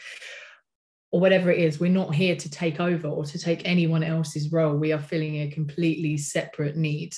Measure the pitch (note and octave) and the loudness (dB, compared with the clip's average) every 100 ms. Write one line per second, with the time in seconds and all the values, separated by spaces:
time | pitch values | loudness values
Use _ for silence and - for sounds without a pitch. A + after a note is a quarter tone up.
0 | - - - - - - _ _ _ _ | -18 -16 -16 -18 -18 -20 _ _ _ _
1 | _ F3+ F#3 F#3 F3 E3+ E3 D3+ F3 F#3 | _ 2 4 4 4 4 2 2 2 2
2 | F#3 D3+ F#3 E3 D3+ - E3+ D3+ F3 E3+ | 2 2 2 0 -4 -4 -2 0 0 0
3 | D3+ D#3 D3 E3+ F3 E3+ F3+ F3+ D#3+ D#3+ | -2 -4 -6 -6 -2 -2 2 2 4 2
4 | D#3+ D#3+ D3+ D#3 D3+ E3 D#3 D3 D#3 D3+ | 2 0 -2 -4 -2 2 2 2 2 0
5 | D3 E3 D#3 D3+ D3 D3 D3 D3 E3 D#3+ | -2 -4 -2 -4 -4 -4 -6 0 0 2
6 | D#3 D3+ D3 E3+ D3+ - D3 D#3 D#3 D3 | 0 -2 -2 -4 -4 -4 -4 0 -2 -2
7 | E3+ | -6